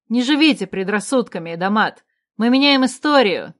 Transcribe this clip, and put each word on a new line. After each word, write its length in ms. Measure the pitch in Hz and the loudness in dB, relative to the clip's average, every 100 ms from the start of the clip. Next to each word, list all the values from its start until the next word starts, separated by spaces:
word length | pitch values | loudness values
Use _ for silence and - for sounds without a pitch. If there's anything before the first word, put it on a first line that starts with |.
| _ | _
Не 140 | 233 | -2
живите 460 | 247 302 320 233 185 | 0 2 2 2 -4
предрассудками, 880 | 185 190 208 - 262 - 185 165 170 | -6 -4 -4 -2 -2 -2 -8 -10 -6
Эдамат. 480 | 190 214 180 - _ _ _ - | -2 0 -2 -4 _ _ _ -4
Мы 120 | 226 | 0
меняем 360 | 262 285 269 254 | 4 4 2 0
историю, 680 | - 302 285 208 143 78 - | -2 0 2 2 -2 -8 -12